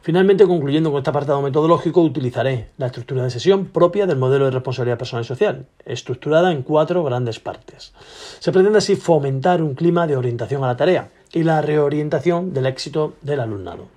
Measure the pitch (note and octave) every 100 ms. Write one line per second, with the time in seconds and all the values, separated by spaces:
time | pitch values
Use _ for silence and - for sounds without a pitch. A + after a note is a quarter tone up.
0 | - E3+ F#3+ G3 F#3+ F3 C#3 D3 D#3+ C#3+
1 | C#3 C#3+ C#3 C#3+ C#3 C#3 D#3+ E3+ E3 D#3+
2 | D#3+ C3+ B2+ A#2+ B2 B2+ A2 - B2+ B2
3 | A#2 C3 B2+ A#2+ E3 G3 F#3+ - E3+ F#3+
4 | G3 C#3+ B2+ C#3 C3+ B2+ B2+ B2+ A#2+ A#2
5 | B2 - A#2 C3+ G#3 C3+ C3+ _ - B2
6 | - B2+ D3+ D#3 F#3 D3+ B2+ D3+ D#3 F3+
7 | D3+ B2 B2 A2 - F#2 - - - _
8 | - - - - - F3+ F#3+ G#3+ G3 F#3+
9 | - D#3+ C#3 C3+ F3+ F3 D#3 C3+ E3+ E3+
10 | E3 C3+ B2 A#2 A2+ C#3 C3 A#2+ D3+ F3+
11 | - _ _ E3 E3 D#3 D3+ D3+ C#3+ D3+
12 | D3+ D3+ F3 E3+ F#3 C3+ C3 C3 - D3+
13 | D#3 - C#3 C#3+ A2+ G2+ F2+ F2 F#2+